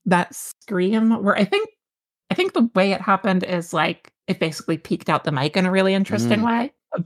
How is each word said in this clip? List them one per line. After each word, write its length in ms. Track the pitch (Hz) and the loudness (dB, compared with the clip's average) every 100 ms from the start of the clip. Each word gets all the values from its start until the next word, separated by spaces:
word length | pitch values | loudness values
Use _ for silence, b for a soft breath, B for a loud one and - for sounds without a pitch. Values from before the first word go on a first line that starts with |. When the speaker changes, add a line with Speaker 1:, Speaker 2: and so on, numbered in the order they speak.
| 180 | 0
Speaker 1:
that 300 | 180 - - | 2 0 -8
scream 880 | - - - 185 185 220 226 226 | -16 -16 -6 -2 0 2 2 2
where 120 | 202 - | 2 2
I 100 | 196 | 2
think, 240 | 403 440 _ _ _ _ _ - | 0 -2 _ _ _ _ _ -6
I 60 | 190 | -2
think 180 | 370 | 0
the 160 | 330 233 185 | 0 0 2
way 160 | 196 | 0
it 100 | 190 | 0
happened 420 | 196 190 196 185 | 0 0 2 0
is, 300 | 185 180 170 | 0 -6 -4
like, 380 | 160 165 180 - _ - | -2 -2 -4 -14 _ -6
it 120 | 180 | -2
basically 380 | 160 - - 160 | -2 -4 -4 -4
peeked 320 | - 170 - | -4 -6 -2
out 140 | 151 | -2
the 80 | 156 | 0
mic 260 | 139 151 190 | -2 -2 0
in 80 | 185 | 0
a 60 | |
really 220 | 190 190 | 2 2
interesting 480 | 196 196 214 233 220 | 2 0 0 0 2
Speaker 2:
Mm. 40 | 233 | 0
Speaker 1:
way. 280 | 233 269 _ - 175 | 0 -4 _ -12 -8